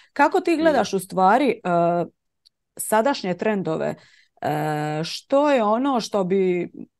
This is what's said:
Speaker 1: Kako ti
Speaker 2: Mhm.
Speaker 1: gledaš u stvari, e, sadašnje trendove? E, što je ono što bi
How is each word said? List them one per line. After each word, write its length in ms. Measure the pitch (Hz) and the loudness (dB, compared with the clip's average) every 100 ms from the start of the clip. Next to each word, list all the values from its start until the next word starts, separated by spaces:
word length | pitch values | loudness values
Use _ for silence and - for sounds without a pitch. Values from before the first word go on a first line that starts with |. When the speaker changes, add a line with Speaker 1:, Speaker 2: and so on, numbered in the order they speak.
| _ | _
Speaker 1:
Kako 260 | - 302 359 | 2 2 2
ti 120 | 339 | 0
Speaker 2:
Mhm. 100 | 311 | 2
Speaker 1:
gledaš 320 | 320 269 202 | 2 2 0
u 60 | 190 | -4
stvari, 500 | 185 180 185 240 269 | -4 2 4 4 2
e, 100 | - 185 170 170 175 165 - _ _ _ _ _ - | 0 0 2 2 0 -4 -10 _ _ _ _ _ -14
sadašnje 560 | - 214 269 277 190 | -2 0 0 -2 -4
trendove? 640 | 180 214 202 165 160 147 165 _ _ _ _ | -4 -2 -2 -4 -4 -4 -8 _ _ _ _
E, 600 | - 151 156 151 151 151 | -4 -2 -2 -4 -4 -6
što 480 | 165 - - 277 294 | -6 -10 -2 2 2
je 120 | 269 | 2
ono 360 | 208 226 277 247 | 2 0 0 -2
što 240 | - 208 | -2 -4
bi 480 | 180 196 185 180 170 - - | 0 0 0 0 -4 -12 -20